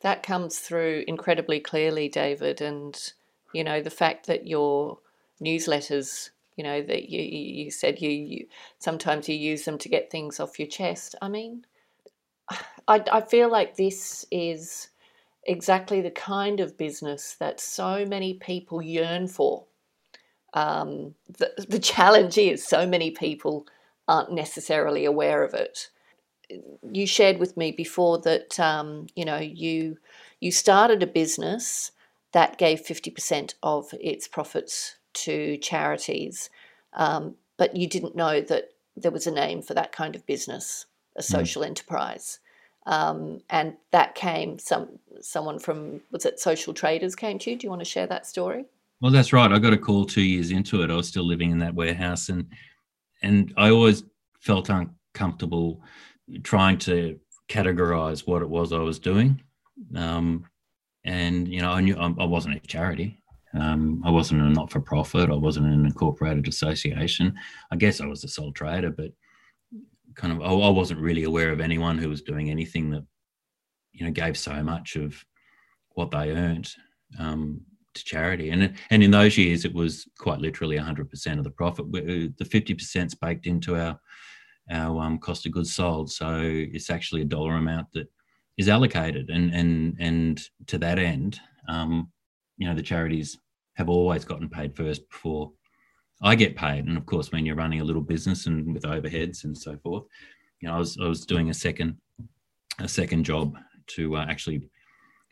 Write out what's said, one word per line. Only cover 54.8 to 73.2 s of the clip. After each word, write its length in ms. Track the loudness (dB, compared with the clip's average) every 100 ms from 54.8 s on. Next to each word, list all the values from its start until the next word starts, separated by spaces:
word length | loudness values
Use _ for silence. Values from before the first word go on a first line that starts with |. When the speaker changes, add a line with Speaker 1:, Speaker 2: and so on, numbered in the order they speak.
| 0 -8 _ -4 -4 -2 -2 0 -2 -4 -12 -20 -20 _ -18 -14
Speaker 2:
trying 340 | 0 6 6 6
to 400 | 2 0 0 -6 _ _ -6
categorize 800 | -2 0 2 2 2 0 -4 -2
what 140 | -2
it 60 | 0
was 240 | -2 0
I 60 | 0
was 200 | -2 -2
doing. 420 | 2 4 6 4 -2 _ _ -20 -10 -4
Um, 500 | -2 0 0 0 -6 _ _ _ _ _
and, 440 | -6 -2 0 0 -2
you 120 | -2
know, 120 | 0
I 80 | 4
knew 160 | 4 4
I, 180 | 0 0
I 80 |
wasn't 320 | 0 0 0 -6
a 40 |
charity. 580 | -6 -4 -2 -2 -6 -8 _ -20 _
Um, 460 | -2 0 2 2 2
I 60 | 4
wasn't 320 | 4 6 4
a 80 | 6
not-for-profit. 800 | 4 2 -4 -2 -2 0 2 4
I 40 |
wasn't 320 | 2 0 2 4
an 180 | 4
incorporated 640 | 4 4 0 2 0 0 -2
association. 880 | -2 -2 -2 -2 -2 -2 0 0 0 -10 -18 -8
I 40 | 2
guess 240 | 2 2
I 60 | -4
was 160 | -8
a 60 | -10
sole 240 | -10 -10
trader, 380 | -8 -4 -2 -2
but 200 | -4 -10 -12 _ _ _ _ _ -20 -20 _ _
kind 180 | -6 -4
of, 80 | -2
I, 100 | 2
I 180 | 6 6
wasn't 300 | 6 2 0
really 240 | 0 0
aware 260 | 0 2 2
of 100 | 0
anyone 380 | 0 0 0 0
who 100 | -2
was 140 | -4
doing 280 | -6 -4 -2
anything 400 | -2 -4 -4 -4
that, 140 | -4 -8 _